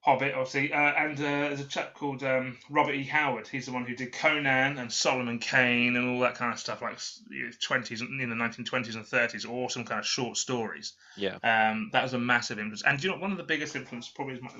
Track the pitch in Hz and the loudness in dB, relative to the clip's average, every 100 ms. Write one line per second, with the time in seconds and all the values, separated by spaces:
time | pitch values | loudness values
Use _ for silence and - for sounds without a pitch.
0 | - 127 139 135 131 139 139 151 147 151 | 4 4 4 0 -2 0 0 4 4 4
1 | 151 143 147 143 147 143 139 180 151 - | 0 0 0 0 0 -2 -4 -4 -6 -4
2 | 143 131 135 131 127 120 - 147 147 139 | -4 -2 2 2 0 -8 -2 2 2 0
3 | 135 151 143 113 107 135 123 123 123 120 | 0 2 2 0 -4 -8 -4 -6 -6 -6
4 | 123 - - 147 139 131 135 143 120 - | -6 0 2 2 2 4 2 0 -4 0
5 | 170 131 123 117 - 135 123 120 123 123 | 2 2 0 -2 2 4 6 6 4 4
6 | 123 123 123 - 120 113 - 107 117 98 | 2 2 2 2 -2 -2 -6 -6 -6 -8
7 | - - - 139 120 120 - 131 110 117 | -12 -12 -14 -10 -10 -6 -2 0 -2 -8
8 | 127 135 123 113 117 117 120 131 113 110 | -6 -4 -4 -2 -2 -4 -4 -2 -2 -6
9 | 107 127 117 110 110 120 123 127 117 110 | -2 0 2 -2 -6 -4 -2 -4 -4 -4
10 | 104 - 120 110 - 123 107 78 - - | -2 0 0 -2 0 0 0 -4 -12 -14
11 | - - 101 92 113 113 110 110 107 127 | -20 -4 -2 2 4 6 6 4 0 0
12 | 120 123 120 120 117 107 107 107 - 143 | 2 0 2 2 2 -6 -6 -2 0 2
13 | 175 156 190 190 - 156 147 135 127 120 | 0 -2 -4 -4 -2 -2 -2 -6 -8 -12
14 | 117 - 135 127 135 | -12 -8 -8 -8 -12